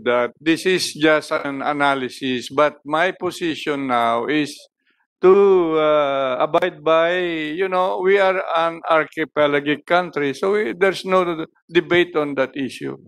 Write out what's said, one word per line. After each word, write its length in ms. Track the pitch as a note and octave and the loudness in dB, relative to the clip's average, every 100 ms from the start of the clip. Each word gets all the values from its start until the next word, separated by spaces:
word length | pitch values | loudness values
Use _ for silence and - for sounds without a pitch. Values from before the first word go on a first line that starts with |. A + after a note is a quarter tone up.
| A2+ | 0
that. 260 | B2 A#2+ - | 0 0 -4
This 260 | D3+ E3 F#3 | -2 0 0
is 240 | F3 - | -2 -2
just 400 | D3+ D#3 D3+ - | 0 2 2 0
an 320 | D#3 C#3+ C#3 B2+ | -6 -6 -6 -4
analysis, 840 | D3 C#3+ C3+ B2 - C3 B2 - | 0 0 0 -4 -6 -4 -4 -4
but 300 | C#3 D3+ D3 C#3+ | 0 0 0 -6
my 260 | D#3 F#3 | -2 -2
position 760 | F3+ F3+ E3 F3 D3+ D3+ C#3+ C3+ | -2 -8 -4 -6 -4 -4 -4 -2
now 400 | A#2+ A#2 A#2 A#2 | 0 0 0 0
is 240 | D3+ C#3+ - - _ _ _ _ - F3+ | -2 -2 -8 -20 _ _ _ _ 2 6
to, 500 | G3 G3+ F#3 E3 D#3 | 6 6 4 2 2
uh, 600 | D#3 D3+ C#3+ C3+ C3 B2 | 4 4 2 0 -2 -2
abide 460 | D3+ E3 F3+ D#3 D3+ | 0 0 0 -2 2
by, 320 | D#3+ E3 F3+ F3 D#3+ D3+ E3 | 2 2 0 -2 -4 -6 -4
you 100 | F#3+ | -2
know, 320 | F#3 F#3 G3+ | 0 -2 0
we 200 | F#3 G3+ | 2 4
are 200 | F#3+ F#3 - E3 | 2 0 -2 -2
an 240 | E3 E3 - | -2 -4 0
archipelagic 1000 | D#3+ D3 - D3+ D3+ D3 C#3+ C#3+ D3 - | 0 0 -6 -6 0 0 0 -2 -4 0
country, 460 | F3 F3 D3 C#3+ C3+ | 0 0 -4 -4 -2
so 160 | F#3+ | -2
we, 180 | G#3 A3+ | 0 -2
there's 320 | F3 F#3+ E3 | 0 0 0
no 440 | F#3+ F#3 F3 D#3+ D#3+ _ _ | 0 0 0 -4 -10 _ _
debate 480 | E3 D3+ F3 F3 D#3 | -2 2 0 2 -2
on 200 | D3 C3+ | -2 -2
that 200 | C3 C#3+ | -4 -4
issue. 400 | B2+ - C3+ C3+ | -8 -8 -12 -12